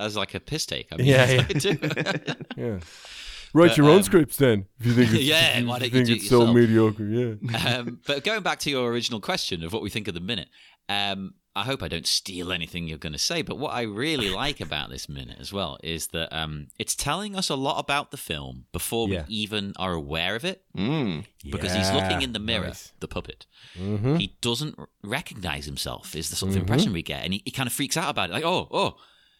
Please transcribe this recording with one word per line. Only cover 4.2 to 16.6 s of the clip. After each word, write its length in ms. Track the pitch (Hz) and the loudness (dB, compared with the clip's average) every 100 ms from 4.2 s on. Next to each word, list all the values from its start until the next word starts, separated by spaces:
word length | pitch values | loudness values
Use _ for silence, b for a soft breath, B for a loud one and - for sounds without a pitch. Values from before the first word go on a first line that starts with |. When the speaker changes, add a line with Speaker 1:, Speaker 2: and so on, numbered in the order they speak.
| 151 - | 4 4
Speaker 2:
then. 300 | 135 107 95 - | 4 4 0 -2
If 60 | 113 | 2
you 60 | |
think 200 | 120 120 | 6 6
it's, 80 | 110 | 6
Speaker 1:
<laughs> 0 | |
yeah, 300 | 131 160 165 123 | 4 4 4 2
Speaker 2:
if 60 | |
you 60 | 120 | 0
Speaker 1:
why 100 | 120 | -2
don't 80 | 123 | 2
you 60 | |
Speaker 2:
think 120 | 127 123 | 4 4
Speaker 1:
do 40 | |
it 40 | 117 | 2
Speaker 2:
it's 120 | 101 | 6
so 120 | 123 | 6
Speaker 1:
yourself? 160 | 117 120 | 8 8
Speaker 2:
mediocre, 480 | 117 110 110 107 104 | 8 8 6 2 -2
yeah. 680 | 113 123 104 104 113 131 123 | -2 -2 -4 -4 -2 0 -2
Speaker 1:
Um, 220 | 120 120 - | -4 -8 -4
but 160 | 139 | -2
going 200 | 202 220 | -2 -2
back 160 | 175 151 | -2 -4
to 100 | - | -2
your 200 | 135 120 | -2 0
original 280 | 120 113 113 | -2 -2 -4
question 420 | - 185 - 87 | -4 -4 -4 -6
of 80 | 82 | -4
what 80 | 107 | -6
we 60 | 101 | -4
think 200 | 117 104 | -6 -6
of 60 | |
the 60 | 85 | -6
minute, 280 | 90 117 - b b b - | -6 -6 -8 b b b -6
um, 420 | 101 101 98 95 - _ 98 | -2 -2 -4 -8 -14 _ -8
I 80 | |
hope 180 | 110 135 | -6 -6
I 60 | 90 | -6
don't 180 | 85 - | -6 -2
steal 460 | - - 90 87 | -2 -4 -8 -6
anything 340 | 90 80 87 82 | -6 -6 -8 -8
you're 120 | 78 | -8
gonna 180 | 80 76 | -8 -4
say, 220 | - 170 | -4 -4
but 160 | 98 92 | -6 -6
what 140 | 147 | -6
I 100 | 120 | -4
really 460 | 117 101 147 151 101 | -6 -4 -4 -2 -2
like 320 | 92 139 - | -2 -4 -4
about 300 | 87 76 69 | -6 -6 -6
this 180 | 67 - | -10 -10
minute 300 | 71 64 - | -12 -12 -14
as 120 | - | -8
well 260 | 98 87 69 | -6 -6 -8
is 260 | 80 82 - | -8 -8 -6
that, 220 | 82 80 78 | -6 -6 -6
um, 320 | 80 76 | -6 -8